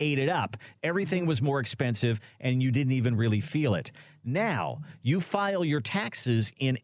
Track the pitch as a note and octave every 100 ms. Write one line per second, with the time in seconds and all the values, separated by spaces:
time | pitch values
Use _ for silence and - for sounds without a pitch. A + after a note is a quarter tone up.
0 | D3+ C#3+ C3+ F3+ G2 - - - D#3 F3
1 | F#3+ F#3 E3+ C#3+ D3 C#3 B2 - B2+ A#2
2 | A#2+ A2+ - _ C3 B2+ C3 B2+ C#3 C3
3 | A#2+ A2+ A#2 G#2+ - D3+ D3 F#2 - -
4 | - - A2+ D3 A3 C#3+ D#2+ B1+ - -
5 | A#2 F3 - G3+ G3+ G3 E3+ D3 A2 G3
6 | A3+ - - A#2 G#2+ - C3+ B2+